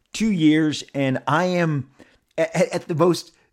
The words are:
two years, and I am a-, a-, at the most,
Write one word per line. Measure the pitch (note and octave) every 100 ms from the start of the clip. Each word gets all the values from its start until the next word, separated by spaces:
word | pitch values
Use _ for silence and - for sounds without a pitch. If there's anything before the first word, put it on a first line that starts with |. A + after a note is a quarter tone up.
| _
two | - A3
years, | F#3 D#3 D#3 D#3 C#3 - C#3
and | C3+ B2+ -
I | D#3
am | F3+ F3 E3 D3 C3 _ - _ _ -
a-, | D#3+
a-, | E3 F#3
at | F3+ -
the | D#3
most, | F3 D#3+ - _ _